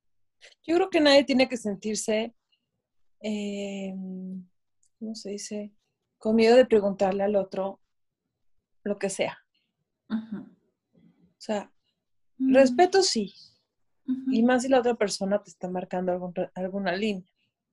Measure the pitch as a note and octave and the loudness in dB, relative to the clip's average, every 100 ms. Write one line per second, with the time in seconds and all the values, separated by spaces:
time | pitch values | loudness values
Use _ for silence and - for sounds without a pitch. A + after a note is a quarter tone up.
0 | _ _ _ _ - _ - E4+ F#4+ E4+ | _ _ _ _ -20 _ -2 0 0 2
1 | D4 C#4 C#4 B3+ C4 B3 G#3+ G3 G#3+ G#3 | 6 6 6 2 0 -2 -6 -6 -6 -4
2 | - G#3+ A#3 - _ _ _ _ _ _ | -2 -2 -4 -12 _ _ _ _ _ _
3 | _ _ G#3+ G#3 G#3 G3+ G3+ G3 G3 F#3+ | _ _ -6 -6 -6 -8 -8 -8 -10 -10
4 | F#3 F#3 F#3 F#3 F3+ _ _ _ _ _ | -10 -10 -12 -14 -16 _ _ _ _ _
5 | A3 A3 G3 G3+ - G#3 G#3 _ _ _ | -14 -12 -12 -12 -10 -12 -12 _ _ _
6 | _ _ A3 A3+ A3+ A#3+ B3+ A3 G3+ F#3+ | _ _ 0 4 6 6 6 4 2 0
7 | G3 G3 G3 G#3 F#3+ G3 F#3+ - _ _ | 0 0 0 0 -2 -6 -8 -10 _ _
8 | _ _ _ _ _ _ _ _ G3+ G3+ | _ _ _ _ _ _ _ _ -8 -4
9 | G3 - - - _ _ _ _ _ _ | -4 -2 -4 -6 _ _ _ _ _ _
10 | - A3 - F#3 - _ _ _ _ _ | -8 -8 -8 -12 -14 _ _ _ _ _
11 | _ _ _ _ - G#3 - _ _ _ | _ _ _ _ -8 -6 -8 _ _ _
12 | _ _ _ - C4 C4 B3+ B3 F4+ F#4+ | _ _ _ -4 4 6 6 6 4 4
13 | F#4 A#3 G3 - - _ _ _ _ _ | 2 0 -4 -8 -20 _ _ _ _ _
14 | - B3+ C4 A3 A#3 B3+ C4 C4 A#3 A#3 | -8 -6 -2 2 4 2 2 2 2 0
15 | G3+ - G3 G3+ - - G#3 F#3 F#3 F3+ | -2 -2 -2 -2 -4 -12 -8 -8 -6 -4
16 | F3+ F3+ F3+ F3+ F3+ - F#3 G3 F#3+ F#3 | -2 -4 -6 -8 -8 -8 -8 -6 -4 -2
17 | A3 G3 - _ _ _ _ | -4 -4 -10 _ _ _ _